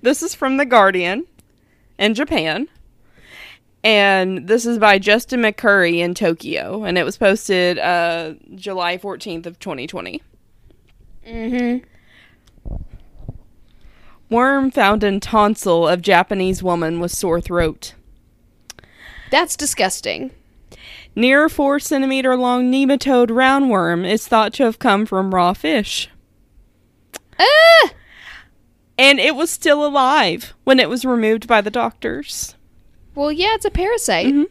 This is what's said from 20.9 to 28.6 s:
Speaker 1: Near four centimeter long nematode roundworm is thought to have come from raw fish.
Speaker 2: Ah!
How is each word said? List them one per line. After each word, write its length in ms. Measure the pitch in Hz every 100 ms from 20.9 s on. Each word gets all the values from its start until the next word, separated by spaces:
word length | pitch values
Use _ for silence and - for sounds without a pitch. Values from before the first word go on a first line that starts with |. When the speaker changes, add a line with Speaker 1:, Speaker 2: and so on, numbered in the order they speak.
| - - -
Speaker 1:
Near 320 | 247 277 311
four 320 | - 277 285
centimeter 560 | - 277 269 262 262 254
long 360 | 247 247 247
nematode 580 | 262 269 277 269 254 240
roundworm 800 | 226 262 269 269 202 170 170 180
is 200 | 220 -
thought 260 | 226 214
to 100 | -
have 160 | 247 226
come 260 | 254 202 214
from 280 | 190 190
raw 200 | 185 175
fish. 560 | 202 302 302 208 - - _ _ _ _ _ _ _ _ _ _ - _ -
Speaker 2:
Ah! 520 | 415 605 659 659 480 - _ - - - - _